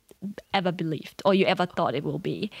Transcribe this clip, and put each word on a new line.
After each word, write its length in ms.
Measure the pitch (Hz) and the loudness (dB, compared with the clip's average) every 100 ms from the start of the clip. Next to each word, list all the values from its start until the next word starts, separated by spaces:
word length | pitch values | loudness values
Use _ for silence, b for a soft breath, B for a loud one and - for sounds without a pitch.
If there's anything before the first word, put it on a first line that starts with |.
| _ - 196 202 - | _ -14 -12 -12 -4
ever 160 | 196 180 | -2 0
believed 500 | 170 165 151 - - | -2 -4 -4 -8 0
or 100 | 196 | 4
you 100 | 190 180 | 6 4
ever 200 | 185 180 | 4 0
thought 300 | - 170 127 | 0 0 0
it 80 | |
will 160 | 156 147 | -2 -4
be. 300 | 151 151 208 B | -4 -4 -6 B